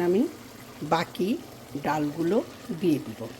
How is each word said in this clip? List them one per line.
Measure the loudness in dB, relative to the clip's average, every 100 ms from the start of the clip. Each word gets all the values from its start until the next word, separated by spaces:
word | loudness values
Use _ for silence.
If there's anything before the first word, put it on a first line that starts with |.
| 6
আমি | 6 4 0 -14 -16 -16 -10 2
বাকি | 2 2 0 0 0 -4 -16 -12 -6 -2
ডালগুলো | 0 0 0 2 2 0 -8 -10 0
দিয়ে | 2 2 0
দিব | -8 -10 -10